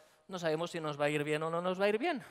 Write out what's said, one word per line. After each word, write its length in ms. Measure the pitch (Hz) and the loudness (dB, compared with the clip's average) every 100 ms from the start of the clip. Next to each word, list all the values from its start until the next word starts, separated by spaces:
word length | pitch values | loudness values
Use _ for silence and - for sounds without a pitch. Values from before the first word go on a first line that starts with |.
| - _ - | -20 _ -12
no 100 | 185 | -4
sabemos 320 | 165 156 170 | 0 0 -2
si 100 | 170 | -4
nos 200 | 156 143 | -4 0
va 60 | 147 | 2
a 40 | |
ir 140 | 151 | 2
bien 180 | 147 151 | 2 0
o 80 | 160 | 0
no 120 | 165 | 0
nos 180 | 180 185 | 0 2
va 60 | 202 | 2
a 20 | |
ir 100 | 220 | 2
bien. 240 | 339 269 - | 0 -2 -6